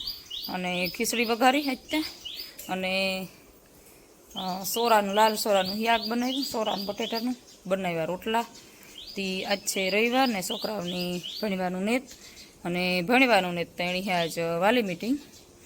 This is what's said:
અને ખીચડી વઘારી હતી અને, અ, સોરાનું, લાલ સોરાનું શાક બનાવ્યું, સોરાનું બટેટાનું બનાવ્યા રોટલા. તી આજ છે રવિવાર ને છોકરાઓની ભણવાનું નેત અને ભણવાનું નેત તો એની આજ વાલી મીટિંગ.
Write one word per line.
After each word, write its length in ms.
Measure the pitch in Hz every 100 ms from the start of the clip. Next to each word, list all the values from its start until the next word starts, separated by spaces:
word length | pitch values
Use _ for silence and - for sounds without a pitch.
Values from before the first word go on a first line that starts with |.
| - - - - -
અને 400 | 185 180 180 180 -
ખીચડી 280 | 220 233
વઘારી 380 | 226 226 254 277
હતી 420 | 277 254 - 311 - - - - - - -
અને, 600 | 185 185 190 190 190 185 - - - - - - - - - - 202
અ, 260 | 185 185
સોરાનું, 500 | 185 226 233 220 202
લાલ 200 | 202 220
સોરાનું 500 | 214 226 196 185 208
શાક 160 | 226 226 214
બનાવ્યું, 360 | 240 247 262
સોરાનું 420 | 269 240 214 196 202
બટેટાનું 500 | 202 220 226 240 247 - - 180
બનાવ્યા 380 | 190 185 165
રોટલા. 380 | 160 180 226 226 226 - - - - - - -
તી 280 | 190 190
આજ 140 | - 202
છે 320 | - 202 190
રવિવાર 380 | 202 233 254 262
ને 140 | 202
છોકરાઓની 800 | 180 220 - 208 175 180 175 175 - -
ભણવાનું 420 | 214 185 185 185
નેત 180 | 202 254 - - - - - -
અને 380 | 175 175 180 180
ભણવાનું 520 | 170 247 262 202 180
નેત 220 | 175 170 -
તો 60 |
એની 280 | 175 180 196
આજ 280 | 175 170 170
વાલી 440 | 165 170 196 247
મીટિંગ. 360 | 202 170 214 294 - - - -